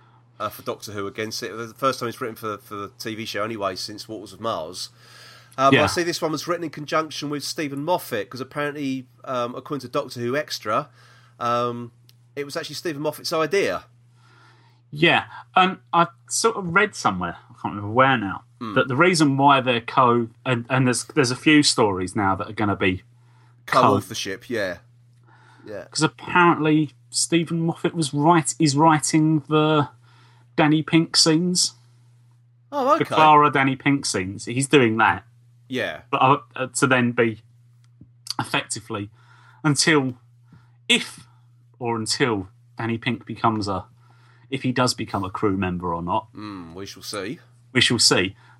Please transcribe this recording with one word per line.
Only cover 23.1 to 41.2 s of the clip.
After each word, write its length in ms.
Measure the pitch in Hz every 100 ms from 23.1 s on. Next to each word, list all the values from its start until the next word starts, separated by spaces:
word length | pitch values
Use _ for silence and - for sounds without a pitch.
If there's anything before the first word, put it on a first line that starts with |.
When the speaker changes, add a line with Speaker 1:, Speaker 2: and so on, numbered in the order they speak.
| _ _ _ _ _ -
Speaker 2:
co- 160 | 135
Speaker 1:
Co-authorship, 640 | 123 101 - 110 101 95 -
yeah. 300 | 113 95 85 - _ _ _ _ _ - - -
Yeah. 180 | 101 -
Speaker 2:
'Cause 120 | -
apparently 920 | 156 - - 180 170 147 156 156 147 - _
Stephen 500 | - - 170 170 170 165
Moffat 280 | 160 170
was 200 | 170 147
write-, 400 | 143 151 175 147 -
is 160 | 156 139
writing 640 | 160 151 - 160 156 156 143
the 400 | 156 151 156 143 - _ _ _ _ _ -
Danny 260 | 151 156
Pink 340 | 151 160 165 -
scenes. 580 | 165 160 180 180 - - _ _ _ _ _ _ _ _ _
Speaker 1:
Oh, 220 | 285 254
okay. 40 | 311
Speaker 2:
The 40 | -
Clara 360 | 214 156 151 147
Danny 240 | 139 135 127
Pink 300 | 143 139 -
scenes. 400 | 104 92 101 -
He's 200 | 123 135
doing 280 | 147 120 110
that. 280 | 107 98 - _ _ _ -
Speaker 1:
Yeah. 320 | 123 98 80 -
Speaker 2:
But, 60 | 139
uh, 160 | 131 143 - -
uh, 100 | 127
to 180 | - 135
then 240 | 127 120
be 300 | 120 113 107 _ _ _ _ _ _ - _ - -
effectively 720 | - 143 - - - 110 101 - _ - _ _
until, 500 | 156 139 - 151 131 123 _ _ _ - _ _ -
if 380 | 240 - -